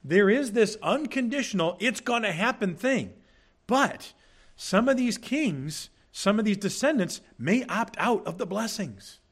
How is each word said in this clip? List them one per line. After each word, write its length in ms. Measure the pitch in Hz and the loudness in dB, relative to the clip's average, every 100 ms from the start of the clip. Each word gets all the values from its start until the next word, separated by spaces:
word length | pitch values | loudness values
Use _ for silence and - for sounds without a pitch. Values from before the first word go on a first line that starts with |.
There 260 | 135 180 196 | 4 4 6
is 240 | 240 269 | 4 2
this 240 | 214 202 - | 2 2 2
unconditional, 920 | 156 254 311 269 240 285 233 190 165 180 | -2 0 0 -2 -2 -2 -2 0 0 0
it's 220 | 226 220 | -2 -2
gonna 320 | - 233 214 | -2 0 0
happen 420 | 160 226 - 196 | 0 -2 0 -4
thing. 380 | 160 254 247 98 - _ _ _ _ - | -2 0 0 -2 -12 _ _ _ _ 0
But 440 | 254 262 - - _ _ _ _ - | 2 2 -2 -16 _ _ _ _ -16
some 320 | - 190 247 | 0 2 4
of 80 | 262 | 2
these 200 | 247 - | 2 -2
kings, 720 | - 277 285 143 139 151 - _ _ | -4 0 0 -2 -6 -10 -14 _ _
some 300 | - 190 208 | -2 2 2
of 40 | |
these 120 | 214 196 | 2 0
descendants 640 | 196 - 269 302 180 - - - | -2 0 2 2 0 -4 -16 -6
may 260 | 127 240 247 | 0 0 2
opt 300 | 196 233 - | -4 -4 -2
out 300 | 196 226 - | 0 0 -2
of 120 | 170 | -6
the 80 | 202 | -6
blessings. 760 | 196 226 - 170 95 - - _ | -4 -6 -6 -8 -10 -18 -20 _